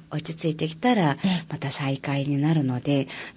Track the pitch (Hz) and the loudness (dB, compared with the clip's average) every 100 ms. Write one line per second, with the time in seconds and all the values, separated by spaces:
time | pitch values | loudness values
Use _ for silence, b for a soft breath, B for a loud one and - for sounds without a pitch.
0 | - 151 156 - 165 156 156 - 247 233 | -6 -6 -6 -2 -2 -2 -4 0 2 4
1 | 156 139 196 175 - 147 139 - 139 135 | 4 2 0 0 -2 -6 -4 -2 -2 -2
2 | - 139 139 143 151 160 131 123 143 143 | -2 -2 0 2 2 2 2 0 2 2
3 | 131 B B | 0 B B